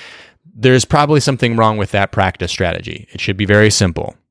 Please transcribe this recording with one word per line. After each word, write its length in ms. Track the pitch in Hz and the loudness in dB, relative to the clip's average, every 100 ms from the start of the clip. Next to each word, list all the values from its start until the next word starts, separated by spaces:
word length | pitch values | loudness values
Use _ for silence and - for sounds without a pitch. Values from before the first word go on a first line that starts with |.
| - - - _ _ | -20 -20 -20 _ _
there's 320 | - 123 127 | -2 2 2
probably 360 | - 151 147 151 | 2 0 2 0
something 340 | 139 131 123 | 0 -2 -2
wrong 220 | 117 110 107 | 2 0 0
with 160 | 104 | -2
that 180 | 101 98 | -2 -2
practice 400 | - 95 - 87 | -2 -2 -2 -8
strategy. 560 | - 90 85 - - 101 | -4 -4 -4 -10 -14 -16
It 80 | - | -10
should 160 | - 95 | -8 -4
be 100 | 101 | 2
very 240 | 104 107 | 4 4
simple, 460 | - 95 82 - - _ | 4 0 -2 -8 -12 _